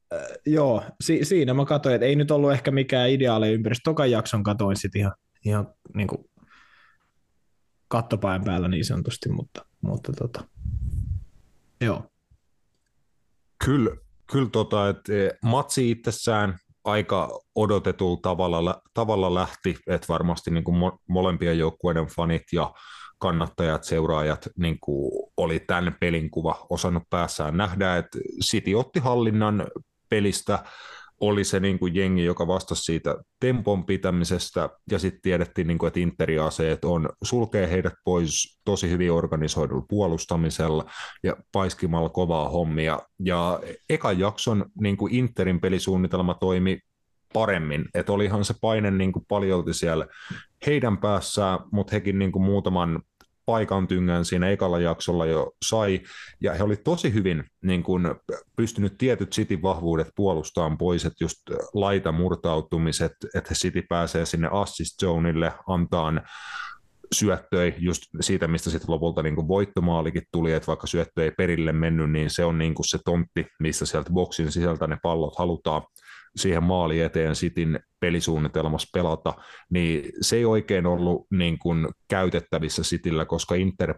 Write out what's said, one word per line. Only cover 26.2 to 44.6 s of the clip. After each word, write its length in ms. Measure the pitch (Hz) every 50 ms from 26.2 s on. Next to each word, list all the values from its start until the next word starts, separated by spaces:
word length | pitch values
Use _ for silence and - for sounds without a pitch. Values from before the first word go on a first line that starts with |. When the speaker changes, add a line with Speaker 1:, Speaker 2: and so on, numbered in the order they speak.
| 78 76
Speaker 2:
kuva 360 | - 85 80 80 80 - - -
osannut 320 | 87 82 - 90 87 85 - _
päässään 460 | - 87 85 80 - - 76 76 78
nähdä, 400 | 90 104 95 87 92 95 92 90
et 100 | 87 85 - - - - - - - -
City 300 | - - 104 - 95 95
otti 260 | 113 127 - - 170
hallinnan 680 | 120 131 123 123 117 110 107 107 107 107 104 101 - - - - - _ _ _ _ _
pelistä, 560 | 113 107 101 101 92 - - - 104 - - - - - - - - - - - _ _
oli 240 | 104 104 104 101 95
se 160 | - - 95
niinku 260 | 95 98 92 90 92
jengi, 380 | 92 82 95 95 95 92 90 85
joka 220 | 87 90 - 85
vastasi 360 | 82 92 - - - 82 -
siitä 320 | - - 82 78 - 73 73 - - _ _ _
tempon 460 | 123 127 131 120 98 104 101 92 82
pitämisestä, 840 | - 95 90 - 92 90 87 85 82 92 85 - - - 90 80 71 - _ _ -
ja 80 | 107 90
sit 160 | 87 92 - -
tiedettiin, 440 | - 95 90 85 87 - - - 87
niinku, 200 | 80 85 80 85
että 140 | 82 - 90
Interi-aseet 840 | 87 85 - - 80 80 80 78 78 78 - - 80 80 78 - -
on, 240 | 85 87 85 78 - - _
sulkee 480 | - - 123 123 113 - - 104 92 85
heidät 220 | 87 92 87 90 - - _
pois 560 | 95 90 87 85 78 71 - - - _ _ _
tosi 260 | 107 101 92 - 85
hyvin 220 | 87 87 90 87
organisoidulla 720 | 82 85 82 - - 78 78 78 - 87 76 65 65 67 69 -
puolustamisella 960 | 101 104 98 87 82 82 - - 90 82 82 80 - - 80 82 78 78 - - - - - - - -
ja 140 | - 90 - - - _
paiskimalla 560 | - 101 95 92 - - 95 85 82 82 82 82
kovaa 400 | - 92 90 85 85 78 73 64
hommia, 500 | 71 87 85 80 78 78 78 80 76 - - - _ - 92
ja 360 | 92 90 87 85 87 87 - - - - - _ -
ekan 300 | 156 156 - 117 98 90
jakson 460 | 95 104 104 - - 123 110 101